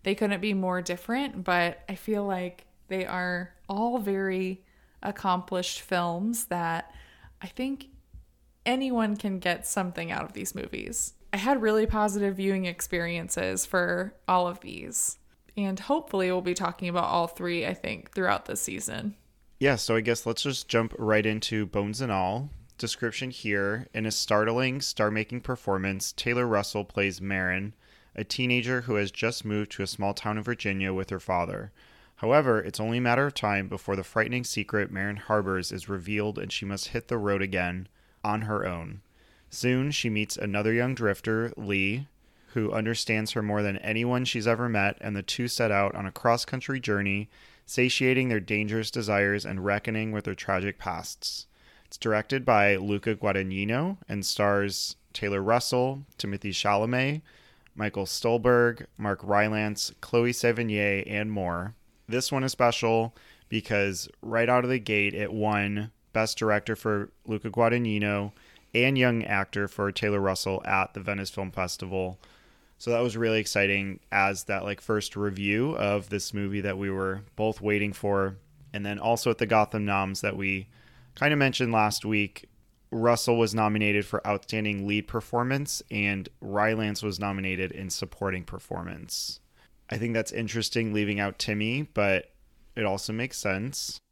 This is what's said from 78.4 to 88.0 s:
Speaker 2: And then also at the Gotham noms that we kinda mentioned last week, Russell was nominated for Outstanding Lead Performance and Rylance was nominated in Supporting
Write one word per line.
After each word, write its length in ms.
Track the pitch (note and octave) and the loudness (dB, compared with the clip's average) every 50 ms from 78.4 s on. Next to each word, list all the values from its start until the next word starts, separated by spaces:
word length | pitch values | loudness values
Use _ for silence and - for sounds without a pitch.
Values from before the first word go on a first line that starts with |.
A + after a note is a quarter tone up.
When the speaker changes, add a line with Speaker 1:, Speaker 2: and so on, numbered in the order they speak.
| - _ - - - - - | -16 _ -20 -20 -20 -10 -8
Speaker 2:
And 120 | G#2 G2+ | -6 -4
then 140 | G2+ G#2 G2+ | -4 -4 -2
also 320 | - A2+ A#2 A#2 - A#2+ | 2 2 2 2 4 0
at 80 | A2+ - | 2 2
the 80 | A#2+ | 2
Gotham 380 | G#2 A2+ A2 G#2 - - A2 G#2 | 4 6 6 6 4 2 -2 0
noms 360 | G2+ G2+ G2 G2 F#2+ G2 - | 0 2 0 0 0 -2 -2
that 160 | - G#2 G2 | -2 -2 -2
we 300 | F#2+ G2 G2 G2 F#2+ F#2+ - - - - - - - - - - | -2 -2 -2 -2 -2 -4 -8 -16 -20 -20 -20 -20 -20 -20 -20 -4
kinda 200 | - C#3 D3 D3+ | 0 2 4 4
mentioned 380 | D3 C#3 C3+ B2+ - C3 A#2 A#2 | 6 4 4 4 2 0 2 4
last 320 | A2 G#2+ G#2+ G#2 - - | 4 4 4 2 -2 -2
week, 420 | G#2+ G#2+ G#2 G#2 G2 - - - _ _ _ _ _ _ _ _ _ | 0 2 2 2 0 -4 -14 -20 _ _ _ _ _ _ _ _ _
Russell 460 | - A#2 A2 A#2+ A#2+ A2+ - - A#2 | -2 2 4 6 6 6 4 2 4
was 160 | A#2 A#2 G#2+ G2+ | 4 4 4 4
nominated 520 | A2 A2 G#2+ G#2 G#2+ G#2+ G#2 G#2 G#2 G2+ | 2 2 4 4 4 2 4 2 2 0
for 200 | - - G#2 - | 0 -4 -4 0
Outstanding 640 | G#2 G#2 G2 - - - A2 G#2+ G#2 G#2 G2 G2 | 0 -2 -2 -2 -4 -4 -2 0 0 -2 -2 0
Lead 180 | G2+ G#2 G#2+ G#2 | 0 0 0 -2
Performance 760 | - - A2+ G#2+ - - A#2+ A#2+ B2+ C3+ C#3 C#3+ C#3 - - - _ | -2 -6 -6 -6 -2 -2 0 0 2 0 -2 -2 -4 -6 -8 -6 _
and 380 | - G#2 G#2 G2+ G2+ G2 F#2+ - - _ | -2 0 0 0 0 -2 -4 -8 -14 _
Rylance 640 | - G#2 G2 G2+ G#2 A2 A2+ A2 A2 G#2+ G2+ - - | -10 -4 0 2 4 4 2 2 0 -2 -2 -2 -4
was 160 | G#2+ F#2+ E2+ | -4 -4 -2
nominated 540 | G#2 G2+ G2 G2 F#2+ F#2+ F#2 F2+ F#2+ F#2 - | -2 -2 -2 -2 -2 -2 -2 -2 -2 -4 -4
in 160 | D#2+ F#2+ F#2 | -8 -8 -8
Supporting 560 | - - | -6 -6